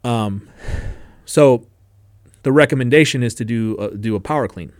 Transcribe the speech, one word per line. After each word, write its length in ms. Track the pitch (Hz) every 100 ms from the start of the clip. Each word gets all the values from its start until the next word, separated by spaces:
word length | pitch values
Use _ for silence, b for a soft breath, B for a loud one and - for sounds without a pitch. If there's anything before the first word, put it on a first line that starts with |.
Um, 460 | 123 117 107 98 - B B B B B B B
so 420 | - - 143 120 - _ _ _ _ _ _ _
the 100 | 135
recommendation 720 | 139 143 139 120 147 156 135
is 120 | 120 -
to 80 |
do, 320 | 113 117 110 107
uh, 100 | 101
do 260 | 104 110 104
a 40 |
power 260 | - 151 113
clean 240 | - 85